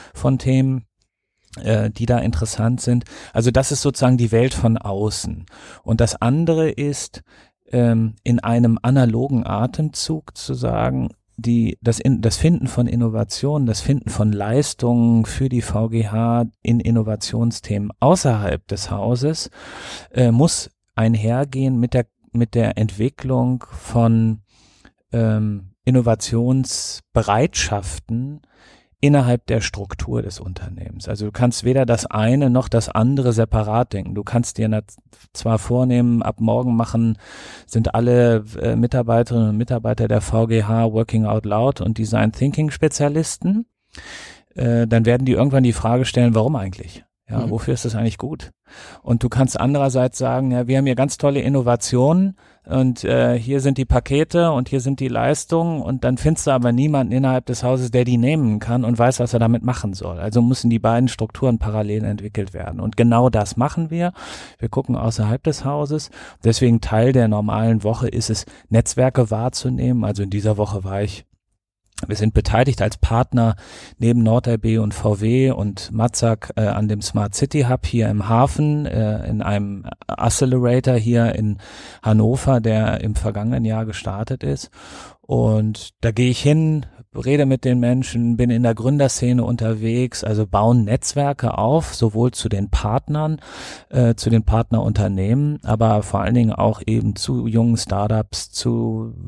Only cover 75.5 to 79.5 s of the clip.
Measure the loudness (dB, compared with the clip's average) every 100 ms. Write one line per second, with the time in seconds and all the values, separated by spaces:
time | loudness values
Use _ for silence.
75.5 | 0 -4 -6 -8 -2 -2 0 0 0 -4
76.5 | -2 -2 0 -2 -2 -4 -4 -4 -4 -2
77.5 | 0 0 0 -2 0 0 -2 0 2 2
78.5 | 2 0 0 -2 -2 -2 -2 -4 -4 -2